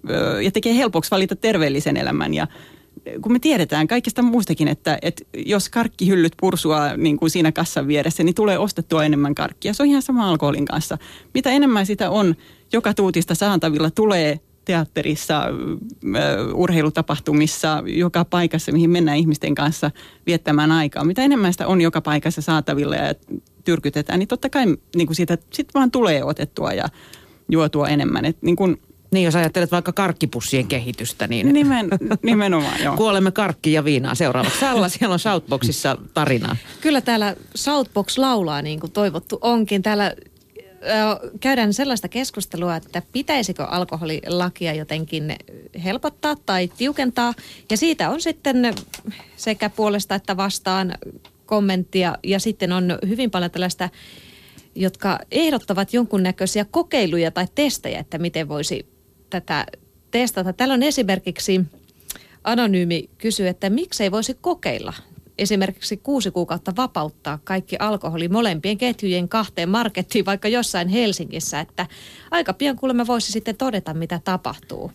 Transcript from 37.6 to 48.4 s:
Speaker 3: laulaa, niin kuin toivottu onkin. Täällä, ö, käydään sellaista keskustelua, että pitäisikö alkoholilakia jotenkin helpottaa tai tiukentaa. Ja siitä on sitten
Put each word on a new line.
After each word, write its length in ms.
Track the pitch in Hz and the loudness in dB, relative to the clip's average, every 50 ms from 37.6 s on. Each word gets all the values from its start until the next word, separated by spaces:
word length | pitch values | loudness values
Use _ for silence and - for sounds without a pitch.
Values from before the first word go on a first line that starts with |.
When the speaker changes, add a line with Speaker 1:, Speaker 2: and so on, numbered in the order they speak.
| - 277 294 285 262 - - 202 196 - - | -2 0 0 0 0 0 -2 -2 -2 -2 0
Speaker 3:
laulaa, 440 | 254 269 269 254 220 185 160 151 143 | 0 2 2 2 2 0 0 -2 -2
niin 180 | 143 151 156 156 | -4 -4 -6 -6
kuin 120 | 160 170 | -8 -6
toivottu 460 | - 208 208 196 151 165 - - 220 - | -2 0 0 0 0 -4 -6 -6 -8 -2
onkin. 400 | - 233 240 233 220 196 208 196 | 0 2 2 2 2 2 0 0
Täällä, 320 | 185 214 214 208 202 180 - - - - _ _ _ _ _ | 0 0 0 0 0 -2 -2 -8 -16 -20 _ _ _ _ _
ö, 840 | - - - 370 - - - 220 214 214 220 208 - - - - 208 | -20 -20 -20 -20 -10 -4 -2 0 2 2 0 0 -2 -6 -12 -14 -4
käydään 340 | - 262 269 247 226 208 196 | 0 0 2 2 2 2 2
sellaista 340 | 202 277 277 247 220 - | 0 0 -2 -2 -4 -4
keskustelua, 680 | 180 - 233 269 - - 214 185 - - 165 175 175 165 | -6 -6 -6 -6 -6 -6 -8 -10 -8 -6 -4 -4 -2 -4
että 260 | 160 - - - 175 - _ | -4 -8 -8 -10 -10 -10 _
pitäisikö 520 | - 247 277 - - 262 220 185 175 - 143 | -8 -8 -2 -2 -2 -2 0 -2 -4 -6 -6
alkoholilakia 1120 | - - 180 180 - - 156 170 156 156 - - - 175 180 180 180 175 - 175 165 151 | -4 -4 -4 -4 -4 -6 -8 -6 -6 -6 -6 -6 -4 -2 -2 -2 -2 -4 -4 -6 -4 -4
jotenkin 600 | 156 151 - 156 160 160 151 - 156 147 151 - - - - - - - - _ - 170 | -4 -6 -6 -6 -6 -6 -6 -6 -6 -6 -6 -8 -10 -12 -20 -20 -20 -20 -16 _ -8 -6
helpottaa 520 | 185 202 269 - 302 294 _ - 302 302 294 _ | -4 -4 -4 -4 -6 -6 _ -4 -4 -4 -4 _
tai 240 | - 196 185 180 175 - | -2 0 0 0 -2 -4
tiukentaa. 560 | - 240 277 294 - 269 254 240 - 240 240 233 - - - - - - _ | -4 -4 -4 -2 0 -2 -2 0 0 0 0 -2 -6 -12 -20 -20 -20 -6 _
Ja 60 | 220 | -2
siitä 320 | 220 302 330 311 - 170 151 | 2 2 2 2 0 0 -2
on 120 | 247 311 | -2 -2
sitten 520 | - 330 311 - | -2 -4 -6 -2